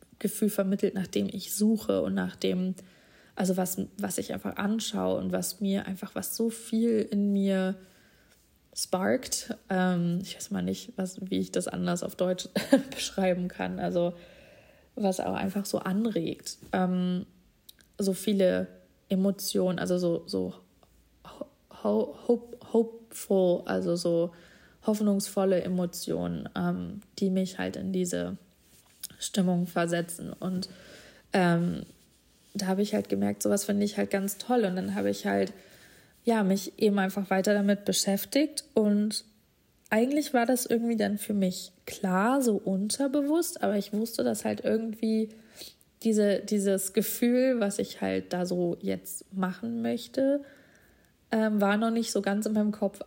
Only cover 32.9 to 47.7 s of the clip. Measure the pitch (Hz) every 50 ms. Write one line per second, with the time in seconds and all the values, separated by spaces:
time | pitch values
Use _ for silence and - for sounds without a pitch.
32.9 | 208 208 202 - 196 202 202 202 208 - - 208 208 196 - - 202 202 208 208
33.9 | - 202 202 202 - 196 196 196 - - - - 254 240 208 185 185 185 185 196
34.9 | 190 202 196 202 202 202 - 202 196 202 196 190 - - - - - - - -
35.9 | - - - _ _ _ - 233 226 220 202 185 196 196 - - - - - 208
36.9 | 202 202 190 190 - 208 190 - 190 190 185 214 202 208 202 202 202 202 - -
37.9 | 185 - - 202 196 202 - - - 277 311 294 - - - - - 226 214 208
38.9 | 208 208 208 220 - - - _ _ _ _ _ _ _ _ _ _ _ _ -
39.9 | 214 220 240 262 285 302 294 - - 240 233 240 254 247 - - 233 226 233 233
40.9 | 233 214 208 196 208 208 - - 208 202 190 180 180 - - - _ _ _ -
41.9 | - - - 190 180 185 202 240 262 285 254 233 208 196 - 185 190 190 202 214
42.9 | - - 277 269 269 294 277 285 311 339 339 - - - - 196 208 202 202 -
43.9 | 208 208 226 226 - - 247 240 214 - - 214 208 208 - - 214 226 226 226
44.9 | 208 - 233 220 220 220 220 214 - - - - - - - - - _ _ _
45.9 | _ _ - 226 214 214 208 202 196 - - - 214 202 196 202 190 190 - -
46.9 | - 226 208 - - - 240 240 247 254 254 262 254 233 202 202